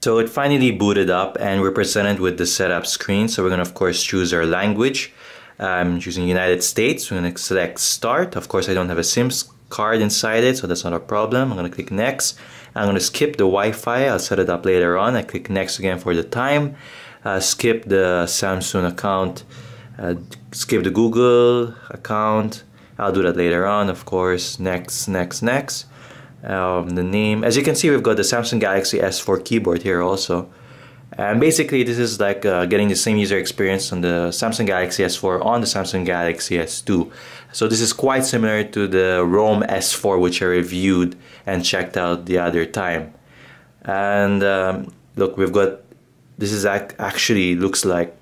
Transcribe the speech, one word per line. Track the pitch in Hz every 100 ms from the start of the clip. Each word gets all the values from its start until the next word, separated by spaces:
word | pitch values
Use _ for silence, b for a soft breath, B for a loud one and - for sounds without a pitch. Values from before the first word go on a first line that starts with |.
So | - 113
it | 113
finally | - 143 143 127
booted | 98 101 101 92
up, | 90 95 -
and | 104 98
we're | 98
presented | 95 101 107 101 101
with | 92 87
the | 85
setup | - 95 85 80
screen. | - - 98 110
So | -
we're | 92
gonna, | 92
of | 90
course, | - 92 87
choose | - 98 87
our | 85 82
language. | 90 101 104 127 139 - B B B B B
I'm | 98 90 87 87
choosing | 90 87 90
United | 90 92 90
States. | - - 117 165 -
We're | 95
gonna | 87 87
select | - 95 85 -
start. | - - 113 131 180 127
Of | -
course, | 98 92
I |
don't | 92 90
have | 85
a |
sim | 87 - 127 131 - - -
card | - 107 113
inside | 104 101 113 110
it, | 123 131
so | 90
that's | 85
not | 90
a | 85
problem. | - 104 110 123 131
I'm | 98
gonna | 87
click | 85 87
next. | 95 120 135 - - B B B
I'm | - 104
gonna | 98
skip | - - 147 147
the |
Wi-Fi. | 98 95 107 110 - 120 139
I'll | 101
set | - 95
it | 87
up | 87
later | 95 92 87 90
on. | 107 123
I |
click | - 92 -
next | 98 90 -
again | 95 90
for | 90
the | 85
time. | 82 - 131 147 143 143 B B B B
Uh, | - 95
skip | 92 - 120 113
the | 107 98 92 90 87
Samsung | - 98 92 90 101 90
account. | 87 101 95 92 87 - B B B B -
Uh, | 95 87 85 - -
skip | - - 113
the | 90
Google | 92 113 113 123 120 120 120 117 113 -
account. | 110 - 107 107 107 107 - - B B -
I'll | 101
do | 95
that | 90 85
later | 87 87 95
on, | 104 101
of | 87
course. | - 92 92 90 - -
Next, | 92 90 90 - -
next, | 92 90 -
next. | 113 131 135 - - B B B B B
Um, | - 95 90 90 87
the | 90
name. | 90 101 107 107
As | 113 120
you |
can | 131
see, | - 170
we've | 139
got | - 104
the |
Samsung | 101 120 117 120
Galaxy | 101 98 95 101
S | 92 90
four | - 95
keyboard | - 117 92 85
here | 95 87
also. | 90 95 - 87 87 B B B B B B
And | - 101 110
basically, | 151 160 147 139
this | 120 117
is | 120 107
like, | 104 98 104
uh, | 90
getting | 90 101 104
the | 92
same | - 107
user | 98 98
experience | 90 - 95 95 -
on | 90
the | 87 87 87
Samsung | 87 113 113 107
Galaxy | 92 90 -
S | 90
four | - 98 90
on | - 120
the | 110
Samsung | 101 92 95 90
Galaxy | 87 85 85 - 87
S | 80 -
two. | - 95 80 B B B B
So | - 110
this | 113
is | 113
quite | - 135 131
similar | 131 123 110 107
to | 104 - 101
the | 92 92 90 87
rom | 92 107 104 107
S | 95 -
four, | - 104 92
which | 90 90
I | 92
reviewed | 90 87 90 95 92 90 - B B
and | - 95
checked | 90 92 90 -
out | 87 87
the | 87 90
other | 87 85
time. | 82 - 90 82 78 - B B B B B B
And, | - 98 101 101 101 101
um, | 98 98 92 95 - - _ -
look, | 95 -
we've | 95
got, | 95 98 - - - _ _ _ -
this | 101
is | 107
ac-, | 101 101 98 -
actually | 98 - - 110 90 87
looks | 95 95
like | 104 87 87 -